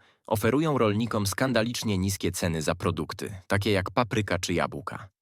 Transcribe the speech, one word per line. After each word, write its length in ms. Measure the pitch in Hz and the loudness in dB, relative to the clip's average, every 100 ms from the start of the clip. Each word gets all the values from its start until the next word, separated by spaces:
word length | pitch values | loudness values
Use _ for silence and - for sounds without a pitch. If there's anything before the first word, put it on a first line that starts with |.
| _ _ - | _ _ -2
oferują 520 | 107 113 131 160 131 | 0 2 2 2 2
rolnikom 500 | 110 104 117 113 98 | 2 2 0 0 -2
skandalicznie 680 | - 131 117 113 120 113 98 | 0 2 2 0 -2 0 0
niskie 340 | 98 95 90 | 0 0 -2
ceny 300 | 85 90 80 | 0 -2 0
za 140 | 76 82 | -2 0
produkty, 680 | 90 80 73 - 67 95 - | 0 -2 -4 -8 -10 -8 -2
takie 240 | - 110 | 0 2
jak 200 | 95 101 | 2 2
papryka 480 | 127 120 110 104 90 | 0 2 0 0 -2
czy 140 | 90 | 0
jabłka. 560 | 85 71 73 - - - _ | 0 0 -4 -10 -10 -14 _